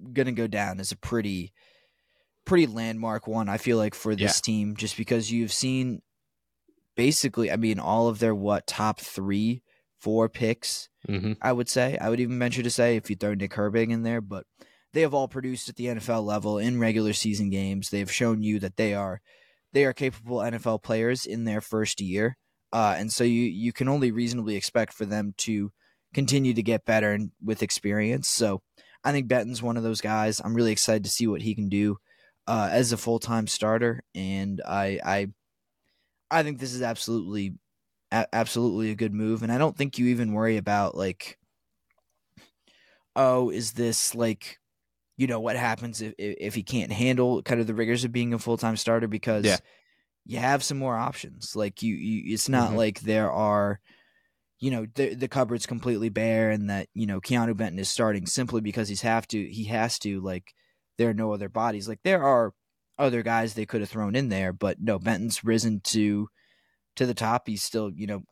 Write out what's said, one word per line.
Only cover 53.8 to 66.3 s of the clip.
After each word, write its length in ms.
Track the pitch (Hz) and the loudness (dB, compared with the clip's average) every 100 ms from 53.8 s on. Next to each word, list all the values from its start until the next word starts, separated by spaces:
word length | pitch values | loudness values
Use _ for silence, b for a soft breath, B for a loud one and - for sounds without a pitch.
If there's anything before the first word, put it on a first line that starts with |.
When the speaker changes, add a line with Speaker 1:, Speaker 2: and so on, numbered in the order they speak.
| b b b b b b _ _ | b b b b b b _ _
Speaker 1:
you 120 | 127 | -4
know, 160 | 123 110 | -2 -4
the, 200 | - 135 | -2 -2
the 140 | 120 135 | -2 -2
cupboard's 380 | 139 123 117 - | 0 0 0 -4
completely 420 | 120 123 113 113 | -4 -2 0 0
bare 420 | 104 113 110 110 | 0 2 2 2
and 200 | 107 104 | 2 0
that, 180 | 101 92 | -2 -4
you 120 | - 110 | -4 -2
know, 140 | 98 | -2
Keanu 360 | - 123 117 104 | 0 0 2 0
Benton 220 | 110 87 | -2 -4
is 120 | 95 | -4
starting 360 | - 113 104 90 | 0 0 0 -2
simply 340 | - 123 120 | -4 -2 -2
because 280 | 107 101 104 | -2 -2 -4
he's 140 | 98 | -2
have 240 | 117 113 110 | 0 0 0
to, 200 | 113 98 | -4 -6
he 160 | 107 | -6
has 340 | 107 113 113 - | -4 0 0 -2
to, 200 | 104 98 | -4 -4
like, 340 | 95 90 - _ _ _ _ - | -4 -6 -10 _ _ _ _ 0
there 120 | 117 | 0
are 40 | |
no 180 | 107 110 | 2 -2
other 160 | 104 101 | -2 -4
bodies. 400 | 113 117 104 101 | -2 -2 -2 -6
Like, 120 | 110 | -4
there 180 | 180 190 | 0 4
are 320 | 139 131 113 - _ _ _ - | 6 6 4 -2 _ _ _ 0
other 240 | 139 120 | 2 2
guys 320 | 113 113 113 | 2 2 0
they 120 | 107 107 | -2 -4
could 140 | 117 | -2
have 100 | 104 | -4
thrown 240 | 113 104 | -2 -2
in 140 | 113 135 | 0 0
there, 240 | 98 95 | 0 0
but 240 | 90 101 - | 0 -2 0
no, 180 | 107 98 | 0 0
Benton's 440 | 92 107 113 - | 0 0 -2 -2
risen 380 | 110 113 113 104 | 2 2 2 0
to, 480 | - 110 104 104 107 | 0 2 2 2 -2